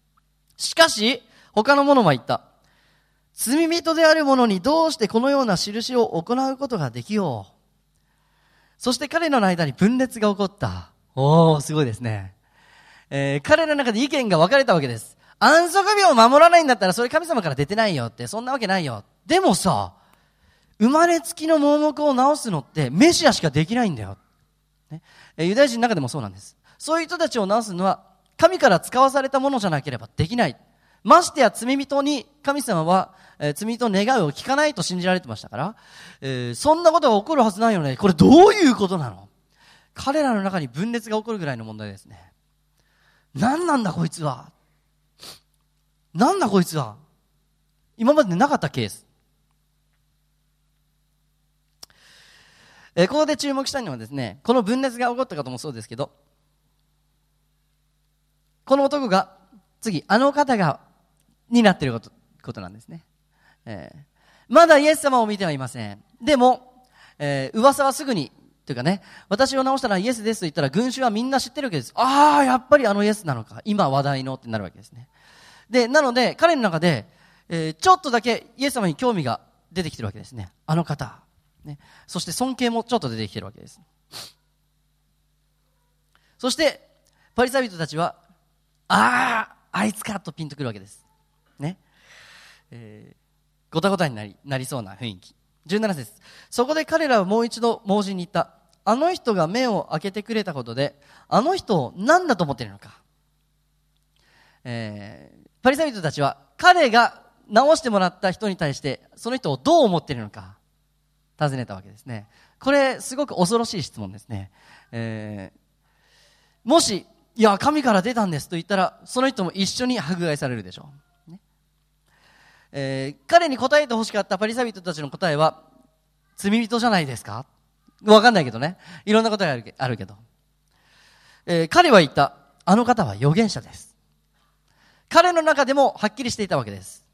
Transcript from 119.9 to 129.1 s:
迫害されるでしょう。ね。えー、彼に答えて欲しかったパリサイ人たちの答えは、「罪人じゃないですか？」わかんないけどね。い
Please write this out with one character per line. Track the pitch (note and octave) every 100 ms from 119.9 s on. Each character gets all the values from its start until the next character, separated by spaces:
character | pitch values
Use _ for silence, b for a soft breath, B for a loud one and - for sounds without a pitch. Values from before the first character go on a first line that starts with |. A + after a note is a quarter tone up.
| A#3+
迫 | C#3+ F3+ F3
害 | D3
さ | C#3
れ | A#2+
る |
で | F#2
し | -
ょ | D3 C#3 _ _ -
う。 |
ね。 | F3+ _ _ _ _ _ _ b b b b b b b
え | - C3+ C3+ C3+ D3
ー、 | -
彼 | E4+ E4+
に | B3
答 | B3+ D4
え | C#4+
て |
欲 | A3+ A3
し |
か | G#3
っ | G3
た | F3+
パ | G#3+
リ |
サ | A#3
イ | A#3+
人 | G3+
た | F3
ち | D3+
の | C#3+
答 | D3+ F3+
え | D3
は、 | D#3 - _ _ _ _ _ _ _ -
「罪 | G3+ A3
人 | A3 A#3
じ | A#3+
ゃ |
な | G3
い | C#3+
で | A#2
す |
か？」 | - G#2+ - _ _ _ _ _
わ | G#3 G#3+
か | A#3
ん |
な | G#3
い | C3
け |
ど | A2
ね。 | D3 F#3 B B
い | G3